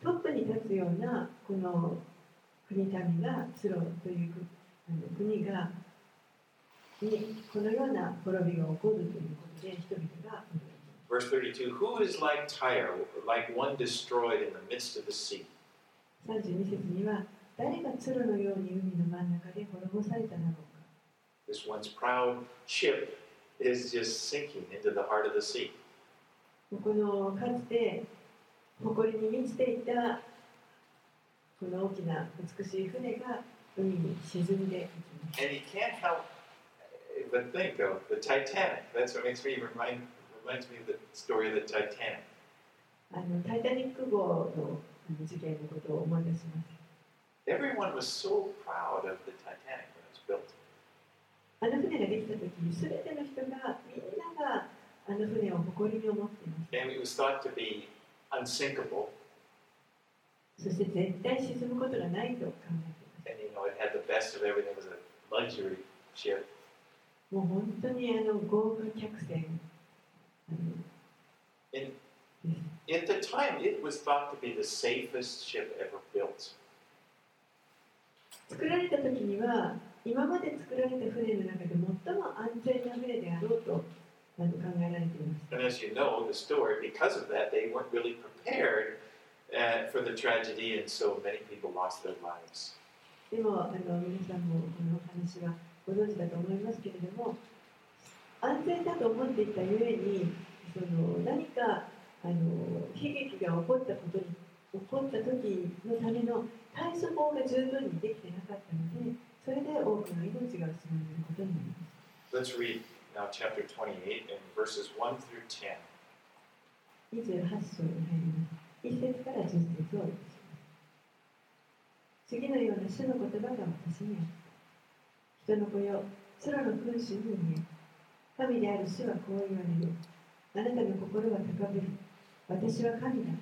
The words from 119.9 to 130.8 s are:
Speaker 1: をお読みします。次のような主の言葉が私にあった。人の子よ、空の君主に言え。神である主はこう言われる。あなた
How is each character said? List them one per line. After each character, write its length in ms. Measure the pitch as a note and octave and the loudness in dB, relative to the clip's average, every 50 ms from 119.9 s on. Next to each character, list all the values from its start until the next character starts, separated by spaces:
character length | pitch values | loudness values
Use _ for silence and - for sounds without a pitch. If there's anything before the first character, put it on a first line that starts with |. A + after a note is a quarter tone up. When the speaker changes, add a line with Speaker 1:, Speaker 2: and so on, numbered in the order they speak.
| - | 0
Speaker 1:
を 80 | G3+ F#3+ | 0 0
お 20 | |
読 60 | E3 - | 0 -4
み 0 | - - - | -4 -10 -14
し 100 | - - - | -18 -20 -20
ま 100 | - - | -18 -18
す。 1700 | - - - - - - - _ _ _ _ _ _ _ _ _ _ _ _ _ _ _ _ _ _ _ _ _ _ _ _ _ _ _ - | -18 -20 -20 -20 -20 -20 -20 _ _ _ _ _ _ _ _ _ _ _ _ _ _ _ _ _ _ _ _ _ _ _ _ _ _ _ -6
次 200 | A#3+ A#3+ C4 C#4 | -4 -4 0 2
の 80 | C4+ B3+ | 4 4
よ 160 | A3+ A3 G3+ G3 | 4 4 2 2
う 40 | F#3+ | 0
な 40 | F#3+ | -2
主 200 | - - C4 C4 | -2 -2 0 0
の 100 | B3 - | 2 0
言 220 | G3+ - - G#3 | 0 0 -2 -2
葉 80 | A3 B3 | -2 -2
が 160 | B3+ A#3 F#3+ E3+ E3 - - E3+ | -2 -2 -2 -2 -4 -4 -4 -6
私 160 | E3 - G3+ | -4 -4 -2
に 120 | G#3 G#3 F3 | -4 -2 -2
あ 20 | E3 | -2
っ 20 | D#3+ - - - - - - - - - - _ _ _ _ _ _ _ _ _ _ _ _ - - | -4 -4 -10 -18 -20 -20 -20 -20 -20 -20 -20 _ _ _ _ _ _ _ _ _ _ _ _ 0 2
た。 80 | G#3+ | 2
人 80 | G#3 G#3 | 2 2
の 20 | |
子 120 | G3+ - G3+ | 0 0 0
よ、 240 | G3+ G3+ G3 G3 G3+ - - - - - - - - | 0 0 0 -2 -4 -4 -10 -14 -18 -20 -20 -8 -4
空 180 | D4 C#4+ C#4 B3+ | -2 -2 0 2
の 140 | A3 G#3 - | 0 0 0
君 220 | - A#3+ A#3+ A#3 | -2 -2 -2 -2
主 100 | - - | -2 -2
に 460 | G3+ G3 - A3+ G3+ E3+ E3+ D#3+ D#3+ | -4 -4 -2 -2 -2 0 0 0 0
言 20 | D#3 | -2
え。 60 | - - - - - - - - - - - - - _ _ | -4 -6 -10 -20 -20 -20 -20 -20 -20 -20 -20 -20 -20 _ _
神 240 | - C4 B3+ B3 A3 | -2 0 2 4 4
で 100 | G#3 G3+ | 4 2
あ 60 | G3+ | 2
る 100 | G3 F#3 | 0 0
主 220 | - - - B3 G#3+ | -2 -4 -2 -2 0
は 60 | G3 E3+ - | 0 -2 -2
こ 100 | G3 G3 | -2 -2
う 140 | G3 G3 G3 | -2 0 0
言 100 | G3 F#3 | -2 -2
わ 60 | F3+ | 0
れ 160 | E3+ E3+ E3 E3 | 2 2 2 2
る。 80 | E3 - - - - - - - - - - - - - | 0 -2 -4 -8 -14 -18 -20 -20 -20 -20 -20 -20 -6 -4
あ 40 | G3 A3 | 0 0
な 80 | A#3+ | 2
た 180 | B3 B3 | 2 4